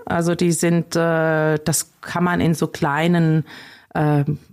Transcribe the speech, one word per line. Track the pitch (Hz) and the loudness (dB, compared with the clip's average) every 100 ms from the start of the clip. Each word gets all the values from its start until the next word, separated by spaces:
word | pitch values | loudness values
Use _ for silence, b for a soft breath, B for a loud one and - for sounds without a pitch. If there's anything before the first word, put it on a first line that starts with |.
| 480 | -4
Also | 175 170 | -2 0
die | 170 175 | 0 0
sind, | 165 170 170 165 170 | 0 2 0 0 -2
äh, | 165 165 160 156 156 156 | 0 2 0 2 0 0
das | 151 156 - _ | -2 -4 -6 _
kann | - 175 | -10 -2
man | 180 175 | 0 0
in | 165 165 | 0 0
so | 160 | -2
kleinen, | - 156 143 170 175 160 160 151 B B B B | -2 -2 0 2 2 2 2 -2 B B B B
ähm, | 165 151 147 143 147 - | -2 0 0 0 -4 -10